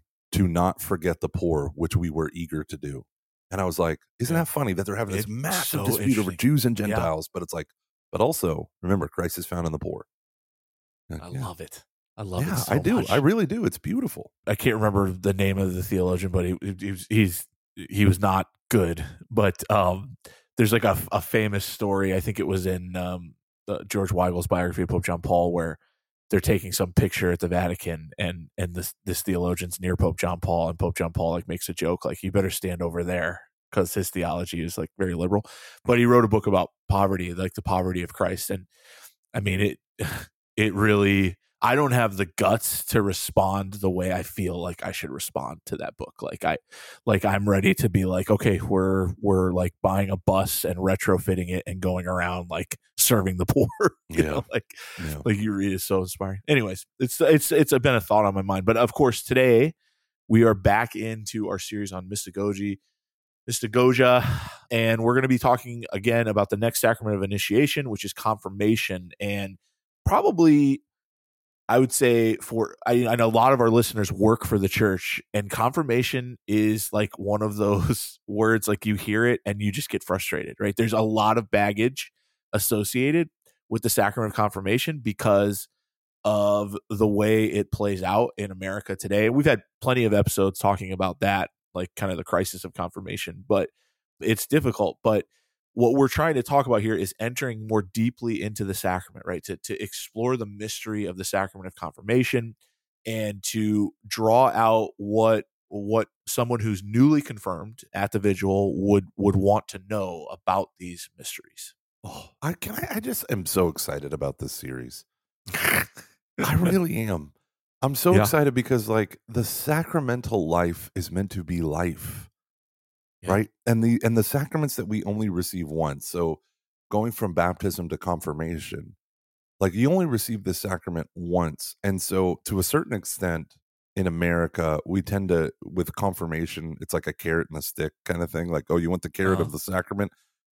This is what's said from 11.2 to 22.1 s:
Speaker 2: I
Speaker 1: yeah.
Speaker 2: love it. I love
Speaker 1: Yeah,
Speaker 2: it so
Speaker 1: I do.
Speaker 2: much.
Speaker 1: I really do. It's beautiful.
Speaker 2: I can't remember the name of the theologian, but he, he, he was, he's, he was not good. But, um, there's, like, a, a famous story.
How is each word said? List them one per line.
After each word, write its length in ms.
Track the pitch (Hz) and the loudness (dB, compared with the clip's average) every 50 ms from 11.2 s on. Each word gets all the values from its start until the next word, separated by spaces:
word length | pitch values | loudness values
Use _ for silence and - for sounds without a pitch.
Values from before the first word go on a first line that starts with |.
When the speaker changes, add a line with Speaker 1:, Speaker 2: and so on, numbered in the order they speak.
| - | -10
Speaker 2:
I 40 | 90 | -10
Speaker 1:
yeah. 100 | 131 135 | -10 -10
Speaker 2:
love 200 | 127 101 87 - | -10 -10 -10 -12
it. 240 | 82 - - - - _ _ _ _ _ _ | -14 -16 -18 -20 -20 _ _ _ _ _ _
I 80 | - 104 | -12 -10
love 180 | 95 92 90 | -6 -4 -2
Speaker 1:
Yeah, 120 | 147 175 190 | -2 -2 -2
Speaker 2:
it 40 | |
so 180 | 123 110 - 110 | -4 -2 0 0
Speaker 1:
I 40 | 147 | 0
do. 180 | 139 180 240 | 2 2 0
Speaker 2:
much. 120 | 233 - - | 0 0 2
Speaker 1:
I 60 | - | 2
really 300 | 143 135 151 214 226 190 | 4 4 4 4 2 0
do. 180 | 135 208 240 202 | 0 -2 -2 -2
It's 120 | - - - | -2 -4 -4
beautiful. 520 | - 147 208 262 269 185 - - - - _ _ - | -6 -4 -4 -2 -4 -4 -8 -10 -16 -18 _ _ -4
Speaker 2:
I 100 | - 104 | -4 -2
can't 200 | - - 131 110 | 0 2 2 2
remember 360 | 107 107 107 98 101 98 95 | 4 2 4 4 4 2 2
the 220 | 92 92 92 101 95 | 0 -2 0 0 0
name 240 | 95 98 98 95 | 2 2 2 2
of 160 | 98 98 92 90 | 2 0 0 -2
the 80 | 92 | -4
theologian, 500 | 92 - 101 92 90 90 90 87 95 92 | -4 -2 0 0 2 2 0 0 -2 -2
but 140 | 87 92 90 | 0 0 0
he, 120 | 90 92 - | 0 -2 -4
he, 140 | - 101 95 90 | -6 -8 -8 -6
he 120 | 95 98 | -6 -8
was, 160 | 101 87 - - | -8 -8 -4 0
he's, 380 | 110 110 104 90 82 - - - _ _ _ _ - | 4 4 4 4 2 -4 -10 -14 _ _ _ _ -18
he 300 | 92 92 - - 101 101 | -16 -12 -6 0 4 4
was 140 | 98 92 92 | 4 4 4
not 280 | 101 98 92 95 92 _ _ _ _ - | 4 2 2 2 0 _ _ _ _ 0
good. 360 | - 107 90 85 85 80 80 71 - - - - | 2 2 2 2 -2 -4 -8 -12 -12 -16 -12 -4
But, 320 | 110 110 104 95 - - - - | 0 2 2 2 0 -2 -2 0
um, 460 | 107 104 92 90 92 95 104 131 - - - - - _ _ _ _ | 2 4 4 2 0 -2 -6 -14 -18 -20 -20 -20 -20 _ _ _ _
there's, 160 | - 113 101 113 | 2 2 4 4
like, 100 | 113 113 | 4 4
a, 140 | 104 95 95 95 - | 2 2 0 -2 -4
a 100 | - 101 | -4 -4
famous 440 | - - - 113 107 104 101 98 - | -2 0 0 0 0 0 -2 -4 -6
story. 480 | - - - 113 101 98 95 98 95 | -6 -8 -4 -4 -2 0 0 0 0